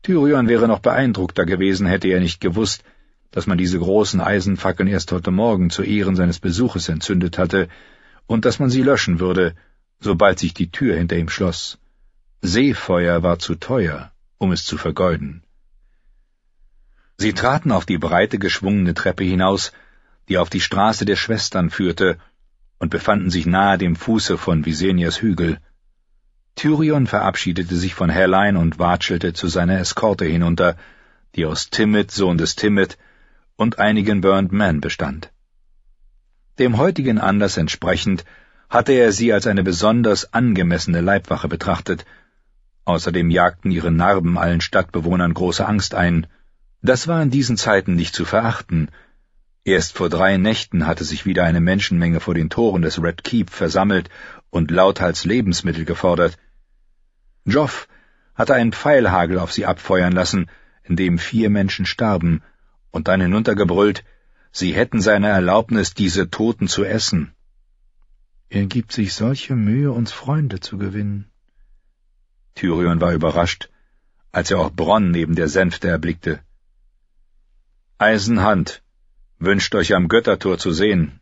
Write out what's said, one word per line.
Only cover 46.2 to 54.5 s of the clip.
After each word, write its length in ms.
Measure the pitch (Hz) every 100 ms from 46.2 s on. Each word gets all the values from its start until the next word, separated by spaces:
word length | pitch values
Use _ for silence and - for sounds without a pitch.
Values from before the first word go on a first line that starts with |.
| 80 _ _ _ _ _
Das 260 | 120 127 160
war 160 | 165
in 80 | 147
diesen 280 | 135 127 113
Zeiten 380 | - 98 95 87
nicht 180 | 85
zu 100 | -
verachten. 640 | 82 104 113 117 - 82 76 - _ _ _ _ _ _
Erst 300 | - 92 85 -
vor 100 | 90
drei 300 | 87 95 98
Nächten 480 | 101 113 - 90 78
hatte 180 | 85
sich 220 | 78 78 98
wieder 180 | 90
eine 160 | 85 85
Menschenmenge 580 | 85 95 - 87 85 82
vor 120 | -
den 160 | 85 80
Toren 320 | - 117 95
des 200 | 80 82
Red 200 | 85 82
Keep 280 | - 120 92
versammelt 580 | - 85 85 98 95 85 - - -
und 220 | _